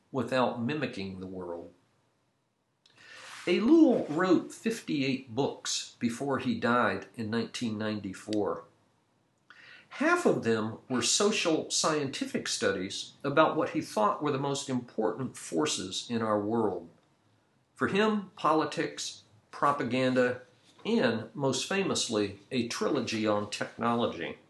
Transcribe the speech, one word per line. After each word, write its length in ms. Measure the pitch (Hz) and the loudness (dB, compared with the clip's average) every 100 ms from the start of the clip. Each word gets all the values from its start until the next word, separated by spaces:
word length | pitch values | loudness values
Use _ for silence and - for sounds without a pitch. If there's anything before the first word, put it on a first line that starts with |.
| _ | _
without 500 | 135 120 127 120 120 | -6 -2 0 0 0
mimicking 560 | 117 151 123 98 95 92 | -2 -2 -4 -6 -8 -8
the 80 | 92 | -10
world. 460 | 92 87 85 85 - _ _ _ _ _ _ _ _ _ _ _ _ - - - - - | -10 -8 -10 -12 -20 _ _ _ _ _ _ _ _ _ _ _ _ -20 -20 -18 -8 0
Ellul 580 | 196 226 330 302 208 - | 2 8 8 8 6 2
wrote 440 | 151 185 160 - | 2 4 4 2
fifty-eight 800 | - 226 - - 156 135 131 - | -6 -4 -4 -2 0 0 -2 -4
books 600 | 110 143 - - - - - | -2 -2 -2 -6 -6 -6 -4
before 400 | 120 117 139 131 | -4 -2 -2 -2
he 160 | 131 | 0
died 540 | 104 117 120 110 98 - - | 0 2 2 2 0 -8 -8
in 160 | 107 | -4
nineteen 480 | 117 113 - 117 107 | -2 -4 -4 -4 -2
ninety-four. 840 | 107 107 98 95 - 107 95 85 - _ _ _ _ _ _ _ _ - - - - | -4 -4 -6 -10 -4 0 0 -2 -10 _ _ _ _ _ _ _ _ -20 -20 -20 -14
Half 400 | - 302 349 269 | 0 2 4 4
of 160 | 139 | 2
them 340 | 113 110 107 - - | 2 0 0 -6 -4
were 140 | 123 | 0
social 680 | 107 - 208 208 175 156 - | 2 4 4 2 2 2 0
scientific 760 | - 175 156 135 - 262 - - | 0 2 2 -2 -4 -4 -4 -4
studies 680 | - 104 98 95 - - - | -2 0 0 -4 -8 -10 -8
about 320 | 143 139 151 151 | -2 4 4 2
what 140 | 139 | -2
he 120 | 160 | -4
thought 400 | - - 208 - | -4 0 2 2
were 100 | 147 | -2
the 60 | 131 | -2
most 320 | 143 139 - | -2 -4 -2
important 680 | 127 120 - 110 90 127 - | -4 -4 -4 -2 -2 -8 -10
forces 680 | - 160 151 - 95 92 - | -6 -2 0 -2 -4 -8 -4
in 100 | 117 | -2
our 180 | 110 104 | 0 0
world. 500 | 104 117 107 90 82 _ _ _ _ _ _ _ _ | 0 0 0 -2 -10 _ _ _ _ _ _ _ _
For 140 | - 131 | -4 0
him, 420 | 196 220 214 185 - | 2 2 0 -4 -2
politics, 880 | 151 156 147 - 147 - - - - _ _ | 2 2 2 -2 -6 -6 -10 -12 -20 _ _
propaganda, 920 | - 143 143 131 123 131 127 123 - - _ _ - - | 0 2 2 0 0 2 4 2 0 -10 _ _ -12 -2
and, 440 | 226 123 113 110 | 2 2 0 -4
most 340 | - 135 127 - | -2 0 0 -2
famously, 760 | 196 180 113 - 113 101 92 - | -2 0 0 0 0 0 -4 -8
a 160 | 127 117 | -4 -4
trilogy 580 | - 214 143 113 110 107 | -2 0 0 -2 0 2
on 240 | 104 104 | 0 -2
technology. 880 | - 113 - 117 117 113 - 76 - _ | -6 -8 -4 0 0 0 -2 -8 -10 _